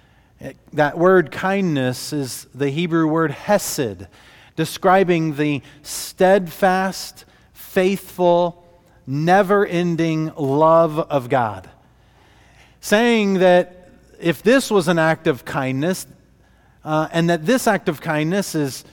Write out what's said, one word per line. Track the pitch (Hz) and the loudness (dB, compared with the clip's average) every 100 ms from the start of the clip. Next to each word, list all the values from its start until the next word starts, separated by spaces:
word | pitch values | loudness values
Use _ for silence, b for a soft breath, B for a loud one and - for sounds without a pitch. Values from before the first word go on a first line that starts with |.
| b b b _ | b b b _
It, | 139 - _ | -18 -18 _
that | 151 147 165 | -2 -2 2
word | 180 185 160 | 4 4 2
kindness | - 190 196 185 143 127 123 - | -4 -4 -2 0 0 -2 -4 -8
is | 151 127 - - | -8 -8 -10 -16
the | 127 139 | -6 -4
Hebrew | 139 175 165 160 | -2 -2 0 0
word | 160 160 | 0 -2
hesed, | 139 - 208 - - 120 92 95 b b b b - | -4 -2 0 0 -4 -6 -6 -16 b b b b -6
describing | 160 - 190 190 185 170 160 143 | -6 0 2 4 4 2 0 -2
the | 151 139 B B | -2 -4 B B
steadfast, | - - - - 185 202 175 - 190 185 190 - - - - b b | -14 -12 -12 0 4 4 0 -2 0 0 -4 -6 -14 -18 -20 b b
faithful, | - - 190 185 196 - - 175 175 175 - b b b b - | -20 -6 -2 0 -2 -6 -2 2 2 0 -6 b b b b -8
never-ending | 139 165 190 185 202 202 175 175 165 165 156 156 165 | -2 2 2 4 2 0 -2 -2 -2 -2 -2 -4 -4
love | 139 143 156 165 165 151 | -2 2 4 4 4 -2
of | - 143 120 | -4 -4 -2
God. | 135 113 95 - _ b b b b b b b b b b | -2 -2 -6 -18 _ b b b b b b b b b b
Saying | - 208 240 233 202 190 | 0 2 4 2 0 2
that | 180 180 180 - - _ _ - | 4 4 2 -8 -20 _ _ -4
if | 170 147 | -4 0
this | 208 269 - | 2 2 2
was | 202 165 | 0 2
an | 170 | 2
act | 160 160 165 | 2 0 -2
of | 127 - | -2 -6
kindness, | 156 131 131 160 185 - - _ _ b b b b | -6 -4 -2 -2 -4 -10 -20 _ _ b b b b
uh, | - 156 156 | -4 -4 -2
and | 170 170 | -2 0
that | 170 156 | 0 0
this | 254 226 | 0 0
act | 196 - | -2 -4
of | 147 | -6
kindness | 170 151 156 196 190 156 | -4 -2 -2 -2 -4 -4
is, | 139 - b | -4 -6 b